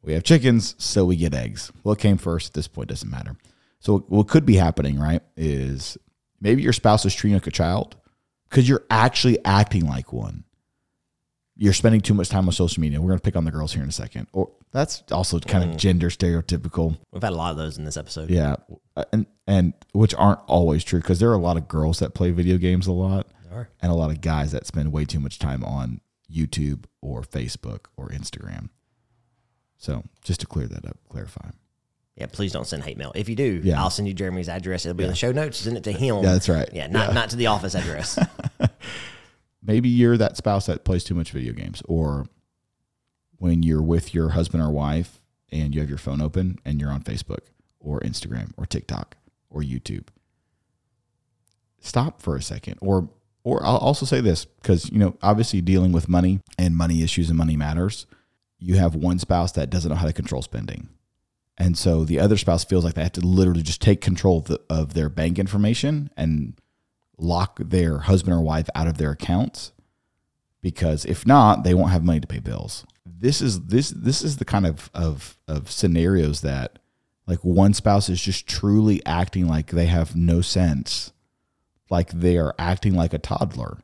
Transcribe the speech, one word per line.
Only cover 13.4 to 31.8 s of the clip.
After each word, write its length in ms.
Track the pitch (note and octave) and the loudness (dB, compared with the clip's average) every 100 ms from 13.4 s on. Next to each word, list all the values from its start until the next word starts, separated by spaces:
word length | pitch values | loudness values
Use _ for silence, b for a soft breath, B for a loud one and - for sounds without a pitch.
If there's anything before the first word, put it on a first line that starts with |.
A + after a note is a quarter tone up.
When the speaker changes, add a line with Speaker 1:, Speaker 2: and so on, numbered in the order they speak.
Speaker 1:
the 60 | D#2+ | -2
girls 220 | D2+ D2+ | -2 -4
here 80 | - | -4
in 60 | C#2 | -6
a 40 | |
second. 360 | - - - - | -8 -10 -12 -8
Or 180 | F#2+ - _ _ | -4 -6 _ _
that's 300 | B2+ D3+ - - | -4 -4 -6 -6
also 260 | - F#2 E2+ | -2 -2 -2
kind 220 | - F#2+ | 0 0
of 60 | E2+ | 0
Speaker 2:
Mm. 60 | D#2+ | 0
Speaker 1:
gender 320 | F#2+ F2+ F2 | 2 2 0
stereotypical. 880 | - F2 E2 - E2+ E2+ - E2 D#2 _ | 0 0 0 -2 -4 -4 -2 -2 -2 _
Speaker 2:
We've 100 | - | -6
had 100 | G2+ | -4
a 40 | E2+ | -4
lot 140 | E2+ | -4
of 80 | D#2 | -4
those 180 | D#2 D2 | -8 -8
in 80 | |
this 120 | D2+ D2+ | -10 -10
episode. 320 | - - D#2+ | -10 -12 -2
Speaker 1:
Yeah. 260 | F2 C#2+ C#2 _ - _ - | 0 0 -2 _ -20 _ -10
Uh, 80 | - | -2
and, 140 | A2 - _ - | -2 -4 _ 0
and 260 | G2 F2 - - | 2 2 -2 -4
which 220 | G2 G#2+ | 2 2
aren't 260 | - G2+ G2 - | 4 2 2 2
always 380 | E2+ E2+ D2+ | 2 4 0
true 160 | - F2+ | 0 -2
'cause 160 | E2 F2 | 0 2
there 100 | A#2 | 4
are 40 | |
a 40 | G#2+ | 2
lot 180 | F2 E2+ | 2 -2
of 100 | D#2+ | -2
girls 300 | D#2 D#2 E2+ | -2 0 0
that 160 | D#2+ | -4
play 160 | - F2 | -2 -2
video 260 | F2 F2 F#2 | 0 2 2
games 300 | F2+ F2+ F#2+ | 2 2 0
a 60 | |
lot 340 | F2 F#2+ G2 - _ E2+ | 0 0 -2 -6 _ -18
Speaker 2:
There 100 | G2+ | -16
are. 100 | A#2+ _ | -16 _
Speaker 1:
and 100 | F2 | -2
a 20 | |
lot 160 | E2+ D#2 | 0 -2
of 100 | D#2 | -2
guys 300 | D#2+ D#2 D2 | -2 -2 -2
that 140 | D2+ - | -6 -6
spend 240 | D2+ D2+ | -4 -4
way 140 | D2 | -2
too 160 | D2 D#2 | -4 -4
much 180 | C#2 - | -6 -6
time 240 | C#2 C2+ | -6 -4
on 360 | G1+ C#2 B1+ A1+ _ _ _ | -6 -6 -6 -10 _ _ _
YouTube 520 | D#2+ D2+ - C#2+ C2 G#1+ _ | -6 -4 -2 -4 -4 -10 _
or 200 | D2 A#1+ | -10 -10
Facebook 640 | B1 C#2 A#1+ - - G#1+ _ - | -8 -8 -8 -10 -12 -14 _ -18
or 120 | C2+ | -12
Instagram. 600 | C#2+ - - - - - _ _ _ _ _ _ _ _ _ _ _ | -12 -12 -14 -14 -14 -14 _ _ _ _ _ _ _ _ _ _ _
So 280 | - C2+ - _ | -8 -8 -10 _
just 180 | - F2 | -6 -6
to 60 | - | -4
clear 200 | - A#1 | -6 -6
that 180 | G1+ G1+ | -10 -14
up, 100 | - _ | -18 _
clarify. 420 | - G1+ - - - _ _ | -14 -14 -16 -18 -20 _ _